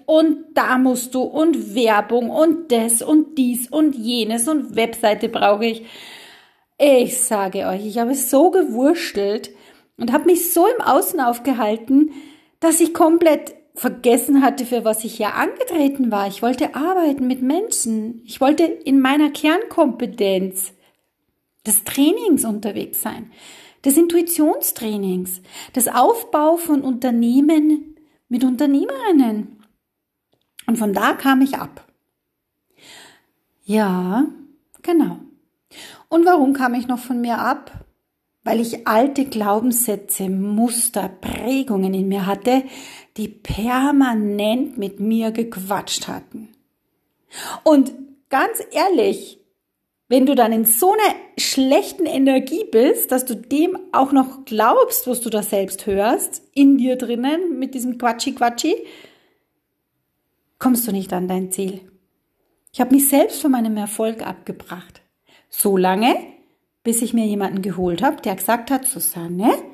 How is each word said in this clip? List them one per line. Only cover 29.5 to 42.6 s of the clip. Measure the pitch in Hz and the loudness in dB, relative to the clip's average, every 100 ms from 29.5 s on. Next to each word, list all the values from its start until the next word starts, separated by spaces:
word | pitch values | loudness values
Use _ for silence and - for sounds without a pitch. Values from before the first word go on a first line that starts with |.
| - _ _ _ _ _ _ _ _ _ _ - | -14 _ _ _ _ _ _ _ _ _ _ -4
Und | 226 | -2
von | 208 | 0
da | 196 240 | 0 0
kam | 294 269 262 | 0 2 4
ich | 269 - | 2 0
ab. | - - _ _ _ _ _ _ _ _ _ _ - - - _ _ _ _ _ | -10 -16 _ _ _ _ _ _ _ _ _ _ -20 -20 -20 _ _ _ _ _
Ja, | - 214 202 185 180 220 311 - - _ _ _ | -2 0 0 0 0 0 0 -4 -20 _ _ _
genau. | - 339 185 - - _ _ _ _ - - - - | 0 2 2 -4 -18 _ _ _ _ -20 -20 -20 -2
Und | 330 339 | 4 6
warum | 349 269 | 6 4
kam | 269 247 | 2 0
ich | 240 233 | -2 -4
noch | 247 | -6
von | - 240 | -4 -4
mir | 240 214 | -2 -2
ab? | 214 285 - - - _ _ _ _ _ | -2 -4 -8 -20 -20 _ _ _ _ _
Weil | 226 226 | -2 -2
ich | 233 - - | -2 -4 0
alte | 220 277 277 262 | 2 2 0 -4
Glaubenssätze, | 220 208 214 247 233 - 196 - - 190 | -2 0 0 0 0 -2 -4 -6 -6 -4
Muster, | 190 202 208 240 - - 208 185 | -2 -2 0 0 0 -4 -4 -6
Prägungen | - - - 226 269 269 196 190 | -8 -10 -6 -4 -2 -2 -2 0
in | 190 190 | -2 -2
mir | 196 | -2
hatte, | 185 196 247 262 | -2 -2 2 2